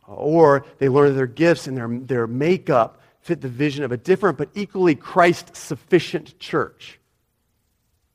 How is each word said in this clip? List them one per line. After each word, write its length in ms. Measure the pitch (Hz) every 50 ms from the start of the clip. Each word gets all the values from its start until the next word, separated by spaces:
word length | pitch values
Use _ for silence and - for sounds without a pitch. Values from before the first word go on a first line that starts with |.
| _
Or 580 | - 104 - - 147 160 170 160 143 139 139 135 - -
they 100 | _ 135
learn 280 | 135 127 147 143 143 135
their 120 | 135 131
gifts 400 | 120 113 143 160 170 165 - -
and 100 | 143 131
their, 120 | 131 117 117
their 380 | 117 123 131 123 135 120 117
makeup 720 | 113 120 127 147 170 190 - - - 143 120 113 - - _ _ _ _ _
fit 220 | _ - 175 143
the 80 | 135 131
vision 340 | 120 123 147 151 135 147 143
of 80 | 117
a 60 | 120
different 400 | 113 - 165 185 180 208 - -
but 120 | - 143 - _
equally 400 | 202 202 - - 190 180 175 -
Christ-sufficient 1400 | - - - - 190 175 180 170 - - - - - - - 147 - - _ 190 165 - - - - - - _ _
church, 600 | - - - 151 107 - - _ - - - _ _ _ _ _ _ _ _ _ _ _ _ _ _ _ _ _ _ _ _ _ _ _